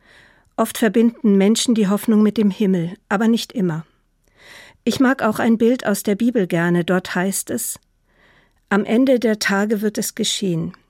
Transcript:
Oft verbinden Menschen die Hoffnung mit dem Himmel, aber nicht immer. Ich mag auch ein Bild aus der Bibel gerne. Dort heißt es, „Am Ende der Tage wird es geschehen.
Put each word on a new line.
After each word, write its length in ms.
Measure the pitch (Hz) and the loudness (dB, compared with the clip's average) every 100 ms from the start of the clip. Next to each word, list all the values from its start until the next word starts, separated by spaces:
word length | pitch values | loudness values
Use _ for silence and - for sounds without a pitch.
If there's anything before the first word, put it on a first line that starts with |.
| _ - _ _ _ | _ -20 _ _ _
Oft 220 | - 226 - | -6 -4 0
verbinden 640 | 226 226 226 - 214 196 | 0 4 2 2 2 4
Menschen 360 | 196 226 - | 4 2 0
die 140 | 226 190 | 0 2
Hoffnung 340 | 208 - 214 | 0 2 4
mit 140 | 214 220 | 2 2
dem 140 | 208 | 0
Himmel, 440 | - 196 185 165 190 - | 0 0 0 -4 -10 -6
aber 180 | 202 226 | 0 0
nicht 260 | 233 - | 0 -2
immer. 340 | 247 180 160 - _ _ _ _ _ - - - _ | -4 -4 -4 -10 _ _ _ _ _ -20 -20 -20 _
Ich 160 | 233 214 | -4 0
mag 220 | 254 262 | 0 2
auch 160 | 220 214 | -2 0
ein 180 | 226 226 | 0 2
Bild 300 | 233 254 - | 2 0 -2
aus 160 | 202 | -4
der 120 | - | -2
Bibel 320 | 196 233 233 175 | 0 0 0 0
gerne. 380 | 165 175 175 | 0 2 0
Dort 300 | 170 185 - | 0 -2 -2
heißt 340 | 185 190 - - | -4 -4 -4 -6
es, 320 | 240 - - _ _ _ _ _ _ _ _ - | -8 -8 -12 _ _ _ _ _ _ _ _ -2
„Am 160 | 202 | -2
Ende 340 | - 233 269 247 | 2 2 2 2
der 200 | 220 214 | 2 -2
Tage 420 | - 196 214 208 | -2 -2 0 -2
wird 160 | 214 214 | -2 -4
es 180 | - | -8
geschehen. 600 | - 208 - 190 165 170 - | -6 -6 -4 -2 -2 -4 -10